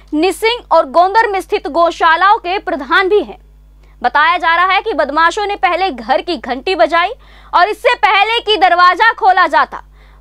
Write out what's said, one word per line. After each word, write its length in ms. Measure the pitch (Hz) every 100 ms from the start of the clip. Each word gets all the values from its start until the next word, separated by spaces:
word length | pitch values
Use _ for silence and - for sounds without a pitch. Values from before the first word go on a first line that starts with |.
| -
निसिंग 460 | 302 349 330 440 480 -
और 140 | 330 285
गोंदर 420 | 302 370 427 453
में 140 | 381
स्थित 260 | - 415 359
गौशालाओं 720 | 330 339 - 339 320 381 440
के 220 | 349 403
प्रधान 500 | 381 320 262 349 370
भी 120 | 415
हैं। 180 | 226 - _ _ - - - -
बताया 340 | 240 285 320 349
जा 180 | 330 339
रहा 100 | 370
है 160 | 381
कि 120 | 415
बदमाशों 520 | 320 277 302 330 415 415
ने 100 | 403
पहले 360 | 370 339 381
घर 300 | 254 220 311
की 160 | 359 302
घंटी 380 | 269 262 370 349
बजाई 360 | 311 339 370 - - - -
और 160 | 339 381
इससे 260 | - 494 -
पहले 440 | 392 392 427 466
कि 180 | 415 427
दरवाजा 560 | 370 349 359 359 453
खोला 340 | - 403 370 330
जाता, 360 | - - - - - - -